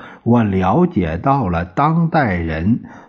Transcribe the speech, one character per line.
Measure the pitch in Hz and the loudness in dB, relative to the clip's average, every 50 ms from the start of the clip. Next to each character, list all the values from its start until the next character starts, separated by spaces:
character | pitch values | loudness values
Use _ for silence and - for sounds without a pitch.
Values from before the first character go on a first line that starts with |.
| - - - - _ | -14 -20 -20 -6 _
我 | 113 120 120 | 2 2 2
了 | 110 101 95 95 92 92 107 160 180 | 2 2 0 0 0 2 2 2 2
解 | 175 - 101 90 78 78 | 2 0 -2 -2 -2 -4
到 | - - 139 135 143 113 90 | -2 0 0 0 0 0 -2
了 | 85 82 85 | -2 -2 -4
当 | - - 139 143 156 165 170 165 160 | -4 -2 0 0 2 2 0 0 0
代 | - 160 135 104 92 | 0 0 0 0 0
人 | 85 82 80 80 80 85 104 127 - - - - - - | -2 -2 -4 -4 -2 0 0 0 -2 -4 -10 -18 -20 -20